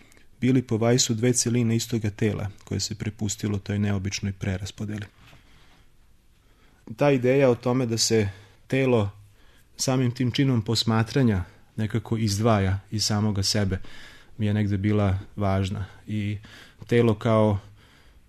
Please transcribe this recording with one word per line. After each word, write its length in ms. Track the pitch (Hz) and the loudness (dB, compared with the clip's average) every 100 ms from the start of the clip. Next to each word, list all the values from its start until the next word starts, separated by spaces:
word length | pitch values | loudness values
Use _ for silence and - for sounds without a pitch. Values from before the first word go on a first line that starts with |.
| - - - - | -20 -20 -20 -4
bili 200 | 123 131 | 2 2
po 160 | 123 110 | 2 0
Weissu 360 | 117 127 - | 2 2 2
dve 200 | 113 123 | 0 2
celine 420 | 123 120 117 117 113 | 2 0 0 2 0
istoga 340 | - 117 107 | -2 -2 -4
tela 400 | 101 110 98 98 - | -2 -2 -2 -6 -10
koje 160 | - 98 | -8 -6
se 160 | - 107 | -6 -6
prepustilo 640 | 107 - 104 - 107 101 | -8 -6 -6 -4 -4 -4
toj 200 | - 104 | -4 -2
neobičnoj 520 | 104 101 98 - 101 | -2 -2 -4 -4 -6
preraspodeli. 760 | 95 101 95 98 - 104 104 101 _ - - _ - - - - _ _ _ _ _ _ _ _ _ - 113 | -4 -4 -4 -6 -10 -10 -8 -10 _ -20 -20 _ -20 -20 -20 -20 _ _ _ _ _ _ _ _ _ -18 0
Ta 160 | 147 | 2
ideja 380 | 139 123 135 135 | 4 4 4 4
o 60 | 120 | 4
tome 300 | 127 127 123 | 0 0 0
da 120 | 113 | -2
se 320 | - 113 101 - - _ - | 2 2 0 -4 -18 _ -4
telo 440 | 131 131 120 101 - - _ - - - - | 0 2 2 0 -4 -20 _ -20 -20 -20 -6
samim 340 | - 131 123 | -2 0 0
tim 200 | 120 127 | 0 -2
činom 300 | 113 135 123 | 0 2 2
posmatranja 840 | 107 113 - 110 113 143 123 98 90 - - - | 0 -2 2 0 2 2 2 2 -2 -12 -18 -6
nekako 420 | 110 113 - 113 | -4 -4 -4 -2
izdvaja 640 | 113 98 117 104 95 98 - | 0 0 2 2 2 -2 -4
iz 140 | 107 - | -6 -2
samoga 380 | 107 107 101 | 0 0 0
sebe 360 | 95 110 98 90 - - - - - - | -2 0 -2 -4 -8 -14 -18 -20 -20 -6
mi 60 | 104 | -2
je 80 | |
negde 240 | 104 101 101 | 0 0 0
bila 420 | 104 104 101 95 - - | 0 2 2 0 -6 -4
važna. 500 | 101 95 95 101 95 - - | -2 0 -2 -4 -8 -12 -10
I 300 | 107 101 104 - - - - - | -6 -4 -6 -10 -20 -20 -20 0
telo 260 | 120 117 | 4 4
kao, 460 | 107 120 110 107 104 - - - - - - | 2 2 4 4 2 -4 -20 -20 -20 -20 -20